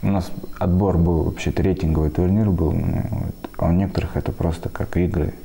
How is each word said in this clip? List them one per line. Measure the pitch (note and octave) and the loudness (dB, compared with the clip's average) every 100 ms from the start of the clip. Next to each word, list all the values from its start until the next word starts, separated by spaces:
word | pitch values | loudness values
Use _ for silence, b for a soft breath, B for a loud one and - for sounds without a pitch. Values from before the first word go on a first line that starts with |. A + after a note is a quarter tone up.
у | G2+ | 2
нас | G2+ F2 - - - | 0 -2 -6 -8 -2
отбор | F#2+ F2+ G2 E2+ | 2 4 4 4
был, | E2+ E2+ | 4 4
вообще-то | E2 - - D#2 | 0 -2 -4 0
рейтинговый | F2 F2+ D#2 D#2 D#2 | 0 2 0 2 0
турнир | D2+ F2+ G2+ G#2+ | 2 2 4 2
был, | F2 E2 | 2 2
ну, | E2 - - - | 0 0 -2 -2
вот. | - - - - - | -4 -6 -8 -12 -4
А | E2+ | 0
у | |
некоторых | E2+ G2 - - - | 2 0 -2 -4 -4
это | - | -4
просто | - E2+ E2+ - | -2 -2 -2 -6
как | - - - | -6 -4 0
игры. | F2+ F#2 D2+ - | 0 0 -2 -6